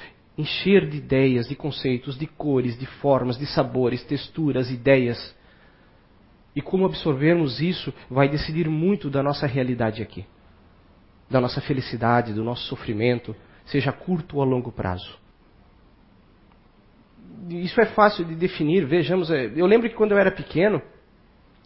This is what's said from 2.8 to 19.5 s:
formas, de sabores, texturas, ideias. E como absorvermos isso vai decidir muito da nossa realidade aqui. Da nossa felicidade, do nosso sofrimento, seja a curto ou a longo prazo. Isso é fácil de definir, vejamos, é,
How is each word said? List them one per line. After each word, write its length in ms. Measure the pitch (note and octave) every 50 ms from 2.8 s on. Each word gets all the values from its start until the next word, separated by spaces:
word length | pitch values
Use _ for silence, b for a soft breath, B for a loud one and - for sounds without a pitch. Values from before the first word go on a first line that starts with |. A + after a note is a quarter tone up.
| C3
formas, 520 | - - - - C#3+ C3+ B2+ B2+ B2 A#2 B2
de 80 | C#3+
sabores, 560 | - - D#3+ C3 A#2+ A#2+ B2+ B2+ A#2 B2+ B2 -
texturas, 680 | - C#3+ C3+ - - - E3 D#3 D3 B2 B2+ B2+ A#2
ideias. 640 | C3 A#2+ A#2 C3+ C#3 C3 B2 A#2+ A#2 - - - b b b b b b b b b b b b b b b _ _ _ _ _ _ _ _ _ -
E 40 | C#3+
como 260 | - - - F#3 F#3+
absorvermos 720 | F3+ D#3 - - E3 C3+ C3 D3 D#3+ F3 E3+ D#3+ C3 A2+ A#2+
isso 320 | D#3 F3+ - - - C#3 B B B -
vai 180 | B2+ C3+ C#3 C#3
decidir 400 | D3+ D3 - - D#3 E3+ E3+ D#3
muito 400 | D#3 D#3 E3 F#3+ G#3 G3+ - C#3+
da 140 | C3+ C3+
nossa 240 | C3+ C#3+ C#3+ - D#3
realidade 560 | C3 A#2+ C3+ B2+ B2 B2 A#2 A#2 A2 G#2+ A#2
aqui. 240 | G#2 - - F2+ G2+ - _ _ _ - - _ _ _ _ _ _ _ _ _ _ _ _ _ _ -
Da 100 | C3 C3
nossa 200 | B2 B2 - C#3
felicidade, 720 | - - C#3+ C3 - - B2+ A2 A2+ A#2 A#2+ A#2+ A#2 A2+
do 120 | G#2 G#2+ A2+
nosso 220 | A#2 A#2+ - -
sofrimento, 680 | - C3 - - B2 G#2+ G#2 A#2 B2 B2 A#2 - - G#2+ b b b b b b
seja 240 | - - C#3+ A2+ C#3
a 20 |
curto 440 | - - - F3+ F#3 D#3+ - - D3
ou 60 | C#3+
a 40 | C3+
longo 240 | C3 B2+ B2 B2 A#2+
prazo. 480 | - - G#2 F#2 F2+ F#2 - - - - _ _ _ _ _ _ _ _ _ _ _ _ _ _ _ _ _ _ _ _ _ _ _ _ _ _ _ _ _ _ _ _ _ _ _ _ _ _ _ - - - - - F#3 E3+
Isso 320 | E3+ F3 F#3 F3 - A#3+
é 60 | A3
fácil 380 | A3 - G#3+ G#3 G#3 G#3 - E3
de 100 | E3 E3
definir, 520 | D#3+ F3+ F#3 - - D#3 D3 F3 G3 D3+
vejamos, 440 | B2+ E3 F3+ D3 D3 F#3 F#3+ E3 D#3
é, 220 | D#3+ C3+ B2 G#2